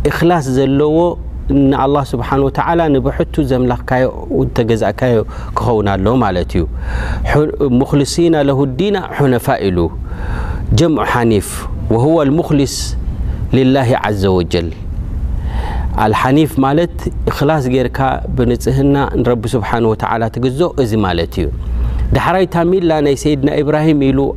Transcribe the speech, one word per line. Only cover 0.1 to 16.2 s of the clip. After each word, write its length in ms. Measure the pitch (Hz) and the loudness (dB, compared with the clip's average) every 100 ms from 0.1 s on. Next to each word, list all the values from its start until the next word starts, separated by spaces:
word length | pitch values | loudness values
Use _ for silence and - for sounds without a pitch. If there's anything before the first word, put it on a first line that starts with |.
| - 165 175 131 | 2 2 2 0
ዘለዎ 480 | 127 135 139 151 160 175 - - - - 139 | 0 2 2 2 2 2 -2 -8 -8 0 2
ንኣላህ 440 | 135 131 135 143 | 4 2 2 0
ስብሓን 360 | 135 123 117 139 | 0 -4 0 0
ወተዓላ 380 | 135 139 139 170 156 | 0 0 0 2 2
ንብሕቱ 460 | 135 127 - 165 - | 2 0 -2 -2 -2
ዘምላኽካዮ 640 | 135 127 123 123 - 127 131 - - 196 127 | 0 0 0 -2 0 0 0 -2 -4 -2 0
ተገዛእካዮ 680 | - 113 113 104 - 127 113 104 - - | 0 0 2 0 0 2 2 0 -8 -6
ክኸውን 340 | - 113 110 101 | -2 0 2 2
ኣለዎ 260 | 98 98 127 | 2 2 2
ማለት 340 | 107 90 85 | 2 0 -2
እዩ። 120 | 90 80 - - - - - | -2 -2 -6 -4 -4 -4 -4
ሑ-፣ 220 | - 147 151 - 143 | 0 0 2 0 2
ሙኽልሲና 640 | 123 135 143 135 - 170 156 | 2 2 0 0 2 2 2
ለሁ 160 | 143 135 139 | 2 2 0
ዲና 260 | 127 202 196 - | 0 0 -2 -4
ሑነፋ 360 | - 143 120 135 131 | 0 2 2 0 0
ኢሉ 180 | 98 87 82 - - - - - - - - | 0 0 0 -4 -8 -6 -6 -4 -4 -4 0
ጀምዑ 340 | 107 165 139 104 | 2 2 2 0
ሓኒፍ 400 | 123 117 104 - - - - - | 0 2 2 0 -8 -8 -8 -2
ወሁወ 280 | 110 143 165 | 2 2 2
ልሙኽሊስ 500 | 139 156 165 147 131 - - - - - - - - | 2 0 2 0 0 -2 -6 -4 -4 -4 -4 -4 0
ልላሂ 400 | 123 131 135 120 127 | 2 4 4 2 0
ዐዘ 260 | 107 104 98 | 0 0 2
ወጀል። 400 | 92 82 90 85 - - - - - - - - - - - - - | 2 2 -2 -2 -8 -8 -8 -6 -4 -4 -4 -4 -4 -4 -4 -4 0
አልሓኒፍ 540 | 110 107 | 0 0